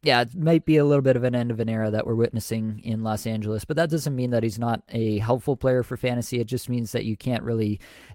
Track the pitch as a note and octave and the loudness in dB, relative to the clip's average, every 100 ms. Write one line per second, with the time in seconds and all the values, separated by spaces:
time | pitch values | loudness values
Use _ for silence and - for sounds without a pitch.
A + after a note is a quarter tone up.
0 | D3 B2 A#2 F#3 D#3+ E3 - D#3 C#3+ C#3+ | 4 2 2 0 4 4 6 4 6 4
1 | C3+ B2 B2 B2 A#2+ A2+ A2+ A2 A2 G#2+ | 4 4 2 0 -2 -2 -2 0 0 0
2 | A#2+ A2+ A#2 A2 - A2+ A2 G#2+ - A2 | 0 2 2 0 -4 -4 -4 -6 -6 -4
3 | A2 G#2+ A2+ A2 G#2+ G#2+ - D3+ E3 D#3+ | -2 -4 -4 -4 -4 -6 -4 0 0 0
4 | C#3+ C3 B2 A#2+ A2+ G#2+ A#2 A2+ - A#2 | -2 -2 0 2 0 -2 -4 -4 -4 -2
5 | A2 G#2 A2 B2+ B2+ C3+ C3 B2+ A#2+ B2 | 0 0 0 0 0 0 2 2 0 -4
6 | B2+ A#2+ A#2 B2 A#2 B2 - B2 A2+ A#2 | -2 -2 -4 -4 -2 -4 -4 -4 -2 -4
7 | G#2+ G#2+ - A#2+ A2+ A#2 G#2+ G#2 - - | -4 -4 -2 -4 -2 -2 -2 -4 -8 -20
8 | - | -14